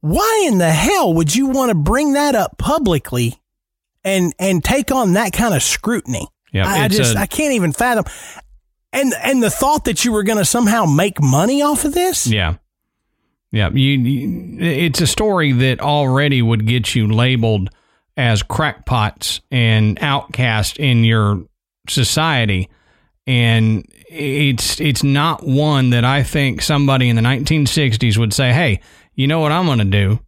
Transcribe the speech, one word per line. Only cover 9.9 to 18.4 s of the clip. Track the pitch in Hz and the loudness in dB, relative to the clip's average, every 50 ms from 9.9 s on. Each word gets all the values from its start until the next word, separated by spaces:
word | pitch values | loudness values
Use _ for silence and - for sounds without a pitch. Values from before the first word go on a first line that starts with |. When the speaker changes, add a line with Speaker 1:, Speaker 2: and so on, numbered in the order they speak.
| 220 - - | -2 -2 -2
Speaker 1:
you | 240 226 | 0 0
were | 208 202 | 0 0
gonna | 196 226 208 190 | 0 0 0 0
somehow | - - 233 247 202 214 233 214 | 0 0 2 2 2 2 2 0
make | 165 143 147 180 208 202 - 147 | 0 2 2 0 0 0 0 0
money | 135 127 143 170 220 269 285 285 | 2 2 2 2 2 2 2 0
off | 294 302 - - | 0 0 0 -2
of | 302 285 | -2 -2
this? | 349 359 370 339 - - | 0 0 0 -2 -2 -2
Speaker 2:
Yeah. | 123 110 107 92 78 85 - _ _ _ _ _ _ _ _ _ _ _ _ _ _ _ _ _ _ - | -2 0 0 0 -2 -4 -6 _ _ _ _ _ _ _ _ _ _ _ _ _ _ _ _ _ _ -2
Yeah. | 110 104 85 | -2 -2 0
You, | - 131 131 135 143 135 | 0 0 0 2 2 0
you, | 123 120 139 131 - - - - - - - - | 0 0 -2 -2 -2 -4 -6 -8 -10 -12 -10 -6
it's | 175 170 156 131 170 170 135 - | -4 -4 -2 0 -2 -2 0 0
a | 180 | 0
story | - - - 214 214 202 185 160 147 135 | -2 0 0 -2 0 0 0 0 2 2
that | 120 131 131 127 - | 2 2 0 0 -2
already | - 139 147 147 147 131 131 135 143 147 139 127 120 | -2 -2 0 0 0 0 2 0 2 2 0 0 2
would | 113 117 110 107 | 2 0 0 0
get | 110 120 127 113 - - | 0 0 0 -2 -2 -2
you | 127 110 | 0 0
labeled | 104 110 110 120 127 131 123 113 113 107 101 95 95 - _ _ _ _ _ _ _ _ | 2 2 2 2 2 2 0 0 0 0 0 -2 -4 -8 _ _ _ _ _ _ _ _
as | - 131 117 113 101 | -2 0 2 2 0